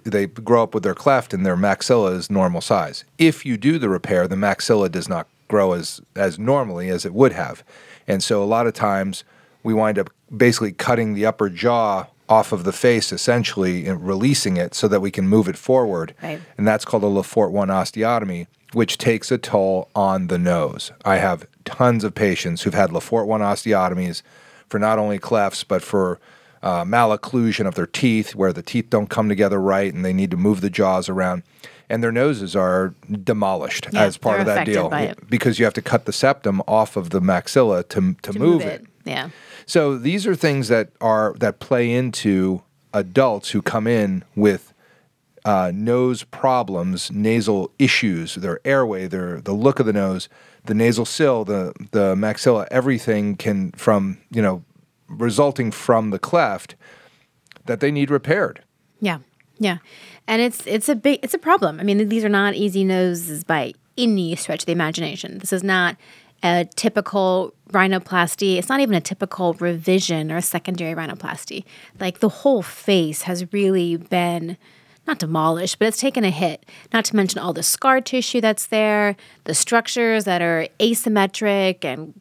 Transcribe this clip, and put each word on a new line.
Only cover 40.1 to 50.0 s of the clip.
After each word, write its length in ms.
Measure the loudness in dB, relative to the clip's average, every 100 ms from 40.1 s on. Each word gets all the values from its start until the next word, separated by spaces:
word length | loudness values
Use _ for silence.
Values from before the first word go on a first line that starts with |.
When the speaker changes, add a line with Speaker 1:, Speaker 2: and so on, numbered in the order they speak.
| 0 -2
Speaker 1:
are 80 | 0
things 320 | 0 0 2
that 220 | 0 0 _
are, 340 | 0 2 0 0
that 200 | -2 -2
play 320 | -2 0 2
into 680 | 0 -2 -2 0 2 2 -2 -8 _ _
adults 580 | -4 0 2 2 0 -4
who 100 | -4
come 260 | -2 -2 0
in 360 | 2 0 -2 -4 2
with, 380 | 4 2 -4 _ _ _ _ _ _ _ 0
uh, 260 | 0 0
nose 500 | -2 0 2 0 -2 -8
problems, 840 | -2 0 0 -2 -4 -4 -4 -6
nasal 600 | -2 0 2 2 0 -2 2
issues, 560 | 2 4 0 -2 -6 -8
their 240 | -6 -4 0
airway, 420 | 2 0 -2 -6
their, 320 | -6 -6 -8
the 120 | -4
look 260 | 0 2 2
of 60 | 2
the 80 |
nose, 340 | 0